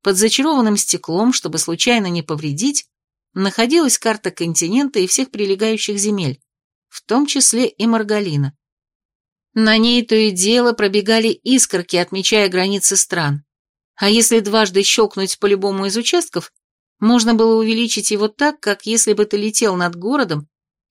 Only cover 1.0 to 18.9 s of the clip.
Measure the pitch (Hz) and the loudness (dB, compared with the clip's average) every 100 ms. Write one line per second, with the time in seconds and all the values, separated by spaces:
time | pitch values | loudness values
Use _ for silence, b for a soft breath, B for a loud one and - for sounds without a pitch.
1 | - 170 240 254 170 156 - 165 247 233 | -4 -2 0 0 -4 -4 -4 -2 0 0
2 | 190 175 156 151 156 143 262 285 - _ | 0 -4 -4 -6 -6 -2 -2 -2 -6 _
3 | _ _ _ 185 196 208 233 339 285 - | _ _ _ -4 -2 0 2 2 2 0
4 | 233 214 190 - 170 160 170 240 277 214 | -2 -4 -4 -6 -4 -2 0 0 0 0
5 | 185 - 262 208 202 196 220 220 - 202 | 0 -2 -4 -4 -4 0 -2 -2 -4 -4
6 | 208 208 151 127 _ _ _ _ _ - | -2 -2 -2 -6 _ _ _ _ _ -20
7 | - 240 285 277 - 226 254 - 226 226 | -2 0 0 2 0 2 -2 0 0 0
8 | 214 214 196 147 139 - _ _ _ _ | 0 -2 -2 -2 -4 -6 _ _ _ _
9 | _ _ _ _ _ 220 220 220 233 240 | _ _ _ _ _ 0 2 4 4 2
10 | 240 220 214 180 196 240 240 226 208 208 | 2 2 2 0 0 2 2 0 0 0
11 | 196 226 226 - 226 254 - 180 175 175 | 2 2 0 -2 0 0 2 -2 -2 -2
12 | - 190 185 220 196 185 190 202 - 190 | -2 -4 0 2 2 0 -2 0 -2 -2
13 | - 175 147 143 - _ _ _ _ - | -2 -2 -2 -4 -8 _ _ _ _ -2
14 | 202 226 220 226 208 220 208 185 202 - | 2 4 4 2 2 0 0 0 0 2
15 | 208 - 190 - 202 196 202 190 196 208 | 0 0 -6 -2 0 0 0 -4 -4 -4
16 | 233 349 339 - - _ _ _ _ _ | 0 0 -2 -6 -10 _ _ _ _ _
17 | 214 240 226 226 226 226 220 226 233 214 | 2 4 4 4 4 2 2 0 -2 -4
18 | - 208 214 - 294 294 208 202 - | -2 -2 -2 0 -2 -2 -4 -4 -2